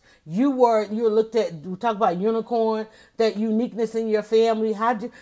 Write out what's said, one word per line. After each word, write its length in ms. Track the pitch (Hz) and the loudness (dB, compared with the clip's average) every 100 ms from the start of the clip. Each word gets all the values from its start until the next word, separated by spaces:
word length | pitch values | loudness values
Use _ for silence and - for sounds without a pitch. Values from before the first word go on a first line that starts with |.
| _ _ | _ _
You 280 | - 170 277 | -8 0 0
were, 340 | 254 240 220 202 | 4 4 4 0
you 160 | 214 | 0
were 80 | 233 | 2
looked 260 | 214 220 233 | 2 0 0
at, 160 | 180 | -2
we 220 | 165 165 180 | -4 -10 -6
talk 180 | 233 208 | -4 0
about 220 | - 175 | 0 0
unicorn, 680 | 208 226 226 233 220 220 214 - - - | -2 -2 -2 -2 0 -2 -6 -14 -14 -2
that 200 | 220 202 | 0 0
uniqueness 580 | 226 214 240 190 220 226 | 0 0 -2 -2 -4 -4
in 120 | 226 | -2
your 140 | 214 | -2
family. 520 | 208 220 226 220 220 | 2 2 4 2 -2
How'd 280 | 202 226 240 | 0 0 -2
you, 100 | 240 - | -4 -14